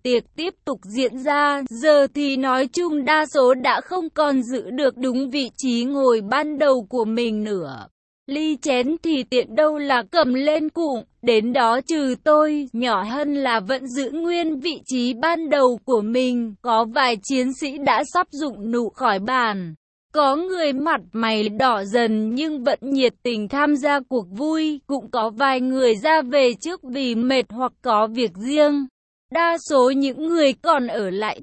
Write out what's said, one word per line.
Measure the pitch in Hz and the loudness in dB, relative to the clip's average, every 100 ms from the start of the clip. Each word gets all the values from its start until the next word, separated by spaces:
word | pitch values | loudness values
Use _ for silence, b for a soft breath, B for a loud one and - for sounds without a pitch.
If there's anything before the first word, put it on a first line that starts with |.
tiệc | 254 240 - - | 0 0 -2 -8
tiếp | 349 - - | -8 -6 -8
tục | 233 190 226 | -8 -6 -2
diễn | 254 254 | -2 -2
ra, | 269 285 294 285 262 | -2 2 2 0 -6
giờ | 233 302 294 277 | 0 4 4 4
thì | 294 285 269 | 0 -2 0
nói | 269 262 269 | 0 0 0
chung | 349 349 294 269 | -2 -2 0 2
đa | 311 311 | 2 2
số | - 254 | 4 4
đã | 262 254 226 | 4 2 0
không | - 370 330 | -2 -6 -4
còn | - 294 269 | 0 2 0
giữ | 233 254 233 | -2 -6 -6
được | 254 269 240 | -2 -2 0
đúng | 254 247 269 | -2 -2 -2
vị | 285 240 - | -4 -4 -4
trí | 262 233 | -2 0
ngồi | 247 277 262 226 196 | -2 2 2 2 0
ban | 269 302 285 | -2 -2 0
đầu | 294 247 196 | 2 2 0
của | 247 220 | -4 -2
mình | 226 233 214 | -2 -2 -2
nữa. | 214 196 147 123 95 _ _ _ - | -4 -4 -6 -12 -16 _ _ _ -8
Ly | 285 311 294 | -4 -2 -2
chén | 311 254 247 330 | 0 0 0 -2
thì | 330 285 | -2 -2
tiện | 240 254 - 226 | 0 -2 0 2
đâu | 302 302 | 2 0
là | 285 247 208 | 0 -2 0
cầm | 339 262 | 0 2
lên | 254 294 311 302 | 2 2 0 -2
cụng, | 339 320 240 - _ | -2 -2 -4 -8 _
đến | 240 220 226 | 2 2 2
đó | 262 233 247 269 | 2 2 2 0
trừ | 320 269 247 | -2 0 0
tôi, | 302 302 302 302 262 | 4 4 4 0 -4
nhỏ | 226 247 202 | -4 0 0
Hân | 208 269 294 285 | -2 -4 -2 -2
là | 262 226 | 0 0
vẫn | 190 262 262 | -2 -4 -4
giữ | 247 269 | -6 -4
nguyên | 302 339 349 320 285 | -4 -2 -2 -2 -4
vị | 320 269 - | -6 -6 -6
trí | 254 240 | -2 -2
ban | 233 247 226 311 | 0 -2 -2 0
đầu | - 254 233 - | 2 4 2 0
của | 214 | 0
mình, | 214 247 254 247 226 202 | 2 0 0 0 -4 -6
có | 240 226 233 | 0 0 2
vài | 285 254 226 | 0 0 0
chiến | - 269 254 254 | -2 0 0 -4
sĩ | 285 285 | -8 -2
đã | 269 226 - | 0 0 0
sắp | 359 359 | -2 -2
rụng | 277 294 208 214 | -4 -6 -6 -4
nụ | 240 226 | -2 -2
khỏi | - 254 196 | -2 0 0
bàn. | 214 262 226 196 170 156 _ _ _ | 0 0 0 -2 -8 -12 _ _ _
Có | 302 277 285 | 2 2 2
người | 370 370 302 | -2 -2 0
mặt | 262 311 277 - | 0 -2 -2 -4
mày | 220 226 220 214 | -4 0 0 0
đỏ | 214 262 214 | 0 0 0
dần | 196 240 226 214 220 247 | 0 0 2 0 -2 -2
nhưng | 311 294 | -4 -2
vẫn | 247 - | 0 -2
nhiệt | 262 277 240 - | 0 2 2 0
tình | 247 220 208 | -4 -4 -4
tham | 277 294 285 | 0 2 2
gia | 294 285 254 | 2 0 -2
cuộc | 254 180 196 | -6 -6 -6
vui, | 302 320 311 285 - | -2 0 -2 -4 -6
cũng | 277 220 | -6 -4
có | 247 220 | -4 -2
vài | 214 277 262 | 0 0 2
người | 254 262 247 208 | 0 2 2 4
ra | 302 320 | 2 2
về | 247 285 254 240 | 2 4 2 2
trước | 320 359 | -6 -8
vì | 262 262 254 226 | -8 -4 -2 0
mệt | 247 269 - | 0 0 -2
hoặc | 226 254 - | -4 -6 -4
có | 247 214 220 | 0 2 0
việc | 226 220 180 | 0 -4 -4
riêng. | 240 302 294 285 262 _ _ _ _ | -2 2 4 2 -4 _ _ _ _
Đa | 330 339 330 - | 0 0 0 0
số | 277 247 | 4 4
những | 277 277 247 320 | 2 0 -2 -2
người | 339 277 | 2 2
còn | - 330 294 240 | 2 2 2 0
ở | - 196 | -4 -4
lại | 190 214 - | -4 -4 -6